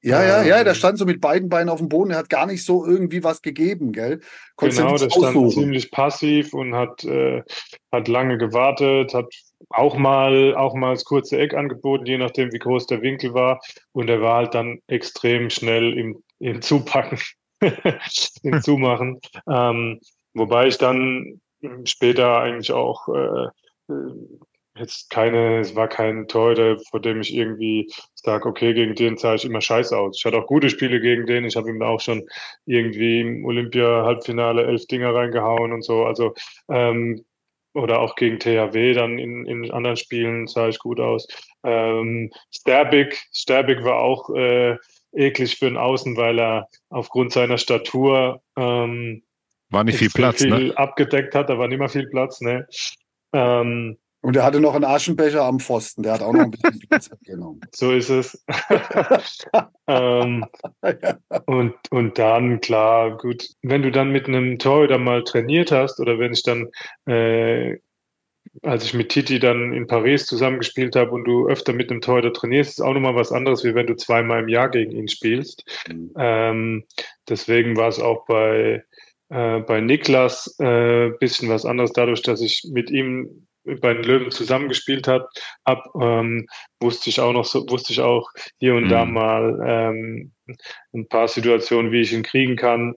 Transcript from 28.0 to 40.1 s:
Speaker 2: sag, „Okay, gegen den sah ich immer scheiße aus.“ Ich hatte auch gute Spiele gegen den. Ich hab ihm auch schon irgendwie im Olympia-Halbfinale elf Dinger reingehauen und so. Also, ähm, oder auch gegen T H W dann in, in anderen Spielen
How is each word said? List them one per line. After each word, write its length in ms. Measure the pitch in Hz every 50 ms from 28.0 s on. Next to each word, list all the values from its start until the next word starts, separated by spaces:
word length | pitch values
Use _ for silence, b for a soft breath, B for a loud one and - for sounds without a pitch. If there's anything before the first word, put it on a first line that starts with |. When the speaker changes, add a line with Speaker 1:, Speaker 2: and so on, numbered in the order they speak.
| B B _
Speaker 2:
sag, 300 | - - - 107 104 -
„Okay, 300 | 123 104 - 117 117 113
gegen 200 | 117 117 110 107
den 220 | - 117 117 113
sah 180 | 110 - 117 110
ich 120 | 110 -
immer 160 | 127 117 110
scheiße 340 | 104 - 113 117 123 - -
aus.“ 220 | 107 101 98 - -
Ich 60 | -
hatte 100 | 117 110 113
auch 80 | -
gute 220 | - 139 151 143 139
Spiele 320 | - - 135 127 123 120
gegen 240 | 110 120 120 117 117
den. 180 | 117 120 123 120
Ich 100 | 117 110
hab 100 | 117 110
ihm 140 | 117 113 110
auch 180 | 113 117 113 110
schon 220 | - - 117 110 - B B B B B B B _
irgendwie 540 | - 123 120 117 110 107 104 113 117 113 117
im 260 | 117 117 120 113 101
Olympia-Halbfinale 1200 | 123 120 120 120 117 120 123 120 117 117 113 113 117 120 120 - - 117 117 120 117 117 117 117
elf 200 | 123 120 113 -
Dinger 280 | - 131 123 123 123 117
reingehauen 580 | 120 120 120 117 120 107 113 117 117 117 113
und 100 | 117 117
so. 220 | 110 - 117 113 117
Also, 300 | 117 110 113 120 110 B B B B B B B -
ähm, 540 | 139 123 120 120 117 117 117 117 113 113 - _ _ _ _ _ _ _ _ _ _
oder 260 | 151 127 110 113 117
auch 160 | 120 107 -
gegen 220 | - 127 117 113 104
T 200 | - 117 113 110
H 160 | 110 104 104
W 180 | 110 117 127 123
dann 240 | 120 117 117 117 123
in, 280 | 127 120 120 120 123
in 240 | - 123 120 117 117
anderen 260 | - 123 120 123 117
Spielen 500 | 117 - _